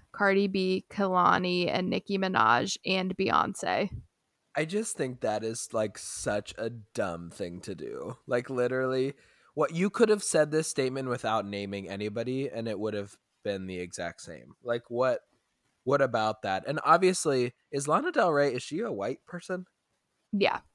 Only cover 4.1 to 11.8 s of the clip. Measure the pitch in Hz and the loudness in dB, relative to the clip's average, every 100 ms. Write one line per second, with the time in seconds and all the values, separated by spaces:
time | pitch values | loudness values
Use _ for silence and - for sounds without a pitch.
4.1 | _ _ _ _ - 160 202 226 - 131 | _ _ _ _ -4 -2 -2 -4 -4 -6
5.1 | 123 117 107 113 113 - 113 110 - - | -2 -2 -2 -4 -6 -4 -2 -2 -4 -12
6.1 | - 127 104 - - 113 117 104 - 98 | -6 -4 -4 -4 -8 -8 -8 -10 -4 -4
7.1 | 85 85 - 90 87 - 87 60 64 85 | -4 -10 -8 -8 -8 -10 -8 -8 -8 -10
8.1 | 120 - 123 127 127 123 131 131 131 135 | -10 -4 -4 -2 -2 0 0 0 0 0
9.1 | - _ _ _ - 147 165 196 - 226 | -4 _ _ _ -2 0 2 0 4 4
10.1 | 208 - 165 151 156 160 - 131 135 131 | 4 2 2 4 2 0 -2 -2 -2 -4
11.1 | 117 110 110 101 101 98 101 | -2 0 0 -2 -6 -4 -6